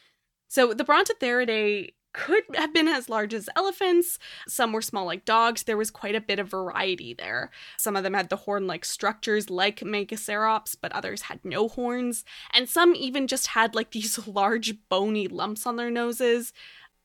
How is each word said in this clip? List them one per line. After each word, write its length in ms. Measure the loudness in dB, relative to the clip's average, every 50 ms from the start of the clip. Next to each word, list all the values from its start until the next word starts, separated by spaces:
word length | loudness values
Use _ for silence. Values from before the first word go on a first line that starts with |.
| _ _ _ _ _ _ _ _ _ -2
So 260 | 2 4 4 4 4
the 120 | 2 2
Brontotheridae 1080 | 4 4 4 4 2 0 -2 0 0 2 2 2 2 2 2 2 2 0 0 -4 -8 -14 _ _ _ -10 -8
could 260 | -2 2 2 2 2 2 -2
have 180 | -2 0 2 4
been 140 | 4 4 4
as 220 | 2 0 -2 -2
large 240 | -2 -2 -2 -2 -4
as 160 | -6 -6 -4 -2
elephants. 640 | 0 0 0 0 0 2 4 6 4 4 2 -2 -8 -10 -14 -18 -16 -12 -6
Some 260 | -2 0 0 0 0
were 80 | -2
small 240 | -4 -4 -4 -4 -4
like 180 | -4 -6 -4 0
dogs. 400 | 2 4 4 4 4 2 0 -2
There 140 | -2 0 0
was 140 | -2 -2
quite 240 | -4 -6 -4 -2 -2
a 60 | -2
bit 180 | 0 -2 -2 -2
of 100 | -2 -2
variety 640 | -4 -4 -4 -2 -2 0 0 0 0 -2 -4 -10 -10
there. 380 | -10 -6 -4 -4 -4 -4 -6 -10 -16 -20 -14 -8 -4
Some 180 | -2 -2 0
of 80 | 0 0
them 100 | 0 0
had 160 | 0 -2 -2
the 60 | -4
horn-like 480 | -6 -4 -2 -2 -2 -2 -2 -4 -6 -6
structures 640 | -8 -6 -2 -2 -2 -2 -2 -2 0 0 0 0 -2
like 320 | 0 0 0 0 0 -2
Megacerops, 920 | -6 -4 -2 -4 -4 -4 -6 -8 -6 -4 -2 0 2 2 2 0 -2 -4 -10 -8
but 100 | -8 -6
others 320 | -6 -6 -6 -6 -6 -8 -10
had 160 | -10 -12 -10 -8
no 220 | -4 0 0 0 0
horns. 580 | -2 -4 -4 -2 -2 -2 -2 -2 -4 -6 -8 -12 -16 -20 -6 0 0
And 140 | 0 2 2
some 280 | 4 6 6 6 6
even 320 | 4 2 -4 -2 -2 -2 -2
just 200 | -2 -2 -2 0
had, 280 | 2 2 2 2 2
like, 160 | -2 -4 -4
these 360 | -4 -6 -4 -4 -4 -6 -6 -4
<laughs> 0 |
large 480 | 0 2 2 2 2 0 -2 -4 -6 -8 _ 0
bony 380 | 0 2 2 2 0 0 -2 -2
lumps 400 | -4 -4 -4 -4 -4 -6 -4 -4
on 80 | -4
their 160 | -2 -2 -2
noses. 640 | -2 0 0 -2 0 0 2 4 4 2 0 -4 -12 -18 -20 -20 -20 -20 -20 -20 _ _